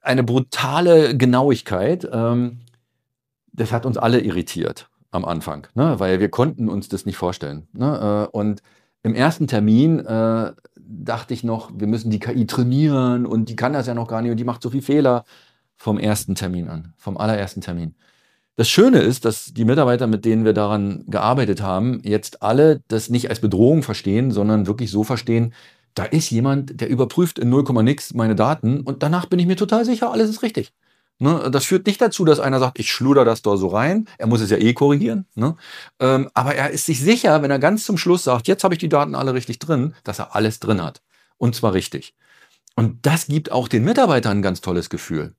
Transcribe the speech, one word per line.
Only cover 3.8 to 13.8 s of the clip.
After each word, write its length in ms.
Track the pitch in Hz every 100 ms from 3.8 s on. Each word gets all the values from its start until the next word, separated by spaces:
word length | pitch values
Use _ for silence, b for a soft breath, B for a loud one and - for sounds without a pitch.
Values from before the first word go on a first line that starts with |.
| 127
uns 120 | 117
alle 240 | 117 120
irritiert 680 | 104 90 82 - - - - _ _
am 140 | 92 85
Anfang, 420 | 85 78 73 - 113
ne? 240 | 160 113
Weil 200 | 95 92
wir 100 | 101
konnten 380 | - 139 - 110
uns 220 | 98 -
das 160 | 98 104
nicht 120 | 92
vorstellen, 500 | 90 90 73 73 80
ne? 540 | 101 131 151 104 104 104
Äh, 40 | 110
und 240 | 104 104 _ _ _ _
im 100 | 117
ersten 340 | 113 143 165 147
Termin, 520 | 110 107 110 156 160
äh, 520 | - 113 113 113 107 - _ _
dachte 560 | - - - 113 -
ich 100 | 117
noch, 280 | 117 113 -
wir 140 | 104 104
müssen 240 | 113 113
die 80 | 107
K 120 | 120
I 140 | 123 110
trainieren 800 | - 123 131 151 139 127 123 123
und 240 | 113 113
die 60 | 110
kann 180 | 123
das 140 | 147